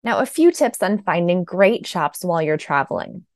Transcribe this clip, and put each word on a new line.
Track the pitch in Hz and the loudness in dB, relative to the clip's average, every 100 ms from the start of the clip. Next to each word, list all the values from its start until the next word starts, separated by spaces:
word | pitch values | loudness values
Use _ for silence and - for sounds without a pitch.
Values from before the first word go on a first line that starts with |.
Now, | 226 220 | 0 0
a | 254 | 0
few | - 339 | 4 2
tips | 349 262 - | 4 -2 0
on | 185 208 | -2 -2
finding | 196 170 175 180 | 0 0 2 0
great | 175 180 196 233 - | -2 2 2 2 -4
shops | 175 147 - | -4 -4 -4
while | 180 165 | -4 -2
you're | 156 156 | 0 -4
traveling. | - 143 139 - - - - | -2 -2 -2 -6 -8 -14 -20